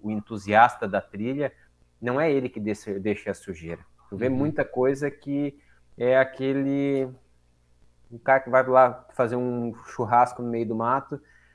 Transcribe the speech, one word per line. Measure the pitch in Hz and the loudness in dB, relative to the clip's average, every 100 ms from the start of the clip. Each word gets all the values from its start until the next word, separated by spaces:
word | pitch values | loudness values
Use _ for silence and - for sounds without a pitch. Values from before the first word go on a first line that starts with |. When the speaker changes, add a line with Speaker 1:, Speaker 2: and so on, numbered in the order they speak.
Speaker 1:
o | 107 | -8
entusiasta | 107 - 107 98 107 123 - 104 | -6 -6 -10 2 6 6 4 -4
da | 98 | -4
trilha, | - 101 117 139 135 - _ _ _ - | -6 -8 -6 -4 -6 -8 _ _ _ -8
não | 120 135 | -4 0
é | 160 | 0
ele | 139 123 | 0 -2
que | 110 | -6
deixa, | 104 104 110 98 | -6 -6 -6 -6
deixa | 104 101 104 | -4 -4 -6
a | |
sujeira. | 92 - 82 82 85 - _ - | -10 -10 -12 -10 -12 -14 _ -14
Tu | 98 | -4
vê | 127 | -2
Speaker 2:
Uhum. | |
Speaker 1:
muita | 131 147 147 131 | 0 -2 -2 -4
coisa | 123 131 139 143 | 0 0 0 -4
que | - 143 143 143 - _ _ _ - | -8 -6 -4 -4 -8 _ _ _ -4
é | 123 131 | 2 4
aquele, | 131 - 135 135 139 139 139 135 131 127 _ _ _ _ _ _ _ _ - | 2 0 -2 0 0 0 0 -2 -4 -8 _ _ _ _ _ _ _ _ -20
o | 117 | -6
cara | - 135 | 2 2
que | 123 | 4
vai | 131 127 | 2 6
lá | 127 127 127 - | 6 6 2 -10
fazer | - 117 123 | -2 -2 0
um | 123 120 117 113 - | -4 -4 -6 -8 -12
churrasco | - 110 123 123 - | -6 2 4 4 0
no | 120 | -6
meio | 117 113 | -4 -4
do | 110 | -2
mato, | 117 135 - 143 _ _ _ | 0 -2 -4 -14 _ _ _